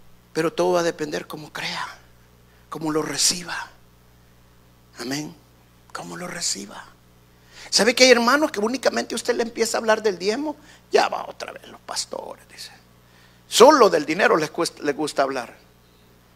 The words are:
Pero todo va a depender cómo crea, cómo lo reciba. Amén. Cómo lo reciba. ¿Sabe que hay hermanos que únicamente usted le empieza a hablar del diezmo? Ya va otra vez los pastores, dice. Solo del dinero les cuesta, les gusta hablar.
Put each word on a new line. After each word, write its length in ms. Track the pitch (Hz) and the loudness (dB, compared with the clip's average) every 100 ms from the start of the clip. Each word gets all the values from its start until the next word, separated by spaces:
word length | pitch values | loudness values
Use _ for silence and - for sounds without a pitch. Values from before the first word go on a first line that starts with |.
| - - _ | -20 -20 _
Pero 200 | 160 165 | -4 -4
todo 200 | - 180 | 0 2
va 80 | 175 | 2
a 20 | |
depender 420 | 170 160 151 170 175 | 0 -4 -6 -8 -10
cómo 260 | 156 151 | -14 -14
crea, 360 | - 170 175 - - - - - _ _ - - | -10 -8 -8 -10 -14 -20 -20 -20 _ _ -20 -16
cómo 220 | 151 160 | -8 -4
lo 100 | 151 | -2
reciba. 680 | 147 143 - 180 170 - - - - _ _ _ _ _ _ _ _ _ _ - | -4 -2 -2 -2 -8 -12 -12 -18 -20 _ _ _ _ _ _ _ _ _ _ -14
Amén. 360 | 120 143 151 170 _ _ _ _ _ | -8 -8 -8 -14 _ _ _ _ _
Cómo 240 | - 175 170 | -16 -14 -12
lo 120 | 175 | -12
reciba. 580 | 170 - 190 202 - - - _ _ _ _ _ - - | -8 -6 -6 -12 -16 -20 -20 _ _ _ _ _ -20 -2
¿Sabe 260 | - 208 254 | 2 4 6
que 100 | 254 | 6
hay 60 | |
hermanos 400 | 233 233 285 302 | 6 4 2 2
que 80 | 196 | -2
únicamente 560 | 214 254 - 226 233 240 | -4 0 -2 -2 -4 -6
usted 200 | - 240 | -4 -2
le 80 | |
empieza 340 | 226 233 220 - | -2 -2 -2 -2
a 20 | |
hablar 220 | 220 214 | 0 2
del 160 | 214 180 | 0 -2
diezmo? 380 | 185 233 302 - - - - | -2 -2 -4 -8 -16 -20 -2
Ya 180 | - - | 0 0
va 160 | - - | -4 -10
otra 240 | - - | -12 -14
vez 160 | - - | -14 -18
los 140 | 110 | -20
pastores, 680 | - - - - - - - | -12 -10 -8 -10 -14 -18 -20
dice. 240 | - - - _ _ _ - - _ - | -20 -20 -20 _ _ _ -20 -20 _ -2
Solo 420 | - 247 302 208 | 8 10 10 6
del 160 | 170 147 | 4 0
dinero 300 | 165 - 170 | 2 2 2
les 140 | 151 | 0
cuesta, 320 | - 165 - | -4 -6 -4
les 120 | 147 143 | -6 -4
gusta 280 | 151 - | -4 -2
hablar. 320 | 135 135 113 - _ _ _ _ _ _ _ | -2 -2 -10 -16 _ _ _ _ _ _ _